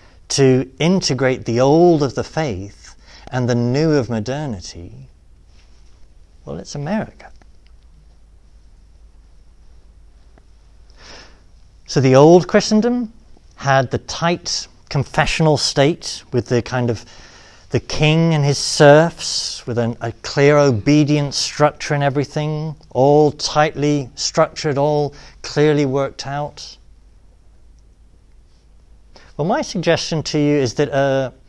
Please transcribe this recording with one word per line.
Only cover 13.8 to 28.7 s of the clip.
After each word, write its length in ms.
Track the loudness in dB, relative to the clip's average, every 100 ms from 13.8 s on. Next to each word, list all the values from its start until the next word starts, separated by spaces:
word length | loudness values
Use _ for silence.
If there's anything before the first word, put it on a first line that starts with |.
| 0
the 60 | -4
tight 720 | -8 -4 -4 -4 -6 -10 -10 -20 -6
confessional 680 | -6 -2 -2 -2 0 2 2
state 640 | 0 2 0 0 -8 -14 -6
with 140 | -4 0
the 160 | -2
kind 300 | -2 -2 -2
of 120 | -4 -10 -20 -20 -20 -20 -20 -8
the 80 | -6
king 560 | -4 0 2 2 2 2
and 100 | 0
his 140 | -2
serfs, 1080 | -4 4 6 8 4 -2 -8 -8 -8 -10 -8
with 140 | -4
an, 180 | -4 -6
a 100 | -10 -12
clear 340 | -6 2 4 6
obedience 800 | 4 2 2 2 4 0 -2 -6
structure 600 | -8 0 0 0 -6 -2
and 80 |
everything, 720 | -2 -2 -4 -6 -6 -6 -8 -12 -8
all 400 | 0 4 4 4
tightly 760 | 0 -4 0 0 0 -2 -2 -4
structured, 640 | -8 -4 0 -2 -2 -4 -2
all 380 | 0 0 -4 -8 -20 -18
clearly 420 | -8 0 2 2
worked 440 | 0 -2 -4 -8 -10
out. 500 | -10 -10 -12 -20 -20 -20 -20 -20 -20 -20 _ -20 -20 -20 -20 _ _ -20 _ _ -20 _ _ _